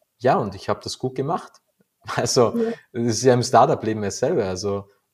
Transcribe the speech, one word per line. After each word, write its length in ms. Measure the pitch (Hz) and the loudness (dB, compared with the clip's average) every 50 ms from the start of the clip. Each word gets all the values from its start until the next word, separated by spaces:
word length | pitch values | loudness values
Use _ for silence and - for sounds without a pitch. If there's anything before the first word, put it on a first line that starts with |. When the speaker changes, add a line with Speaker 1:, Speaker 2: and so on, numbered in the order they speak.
| _ _ _ _ | _ _ _ _
Speaker 1:
"Ja, 180 | 120 127 156 190 | 2 2 2 2
und 180 | 123 101 90 | 0 -4 -6
ich 140 | 95 - - | -8 -4 -4
hab 120 | 104 - | -4 -4
das 180 | - 98 - - | -4 -10 -10 -8
gut 160 | - 131 131 | -8 -6 -6
gemacht." 460 | - 135 143 170 - - - _ _ _ _ _ _ _ _ _ _ _ | -6 -4 -4 -6 -6 -8 -12 _ _ _ _ _ _ _ _ _ _ _
<laughs> 120 | - - | -8 -6
Also, 380 | - 120 120 - 139 117 104 - | -4 -4 0 2 4 4 4 2
Speaker 2:
Ja. 180 | - - - 117 - _ _ - | 0 -2 -4 -4 -8 _ _ -6
Speaker 1:
das 100 | 120 120 | -4 -2
ist 180 | 120 110 104 120 | -2 -2 2 4
ja 100 | 131 123 | 4 4
im 80 | 123 117 | 4 2
Startup-Leben 580 | - 113 113 120 147 123 - - 107 110 110 | 4 4 6 6 6 2 0 -2 -4 -4 -4
dasselbe. 440 | 104 98 - - 123 131 120 120 104 | -4 -6 -4 -2 -2 0 0 0 0
Also, 440 | 92 92 90 101 101 101 101 95 - _ _ _ _ | -2 -4 -4 -4 -4 -6 -6 -8 -12 _ _ _ _